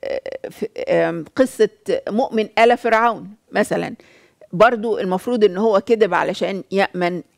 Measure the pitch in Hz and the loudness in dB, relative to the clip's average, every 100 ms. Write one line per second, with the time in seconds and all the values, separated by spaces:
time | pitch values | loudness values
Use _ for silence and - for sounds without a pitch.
0 | - - - - - - - - - 170 | -8 -8 -10 -12 -14 -10 -10 -8 -2 0
1 | 165 170 147 - 262 - 214 _ - - | 0 -4 -6 -2 -2 0 -2 _ -6 -6
2 | - 208 269 220 214 - 233 233 233 220 | -4 -4 -2 -2 -2 4 4 4 2 2
3 | 233 208 185 214 _ - 214 175 170 - | 2 -2 -10 -20 _ -4 -2 -2 -6 -10
4 | _ _ _ _ - 180 226 233 226 202 | _ _ _ _ -4 4 4 4 -2 -2
5 | 185 185 - 240 208 180 220 196 - 226 | -2 -4 -2 2 2 2 2 2 2 2
6 | 202 175 156 196 175 190 - 190 196 180 | 4 2 -2 -4 -4 -6 -4 -2 -2 -2
7 | 175 180 - | -4 -4 -10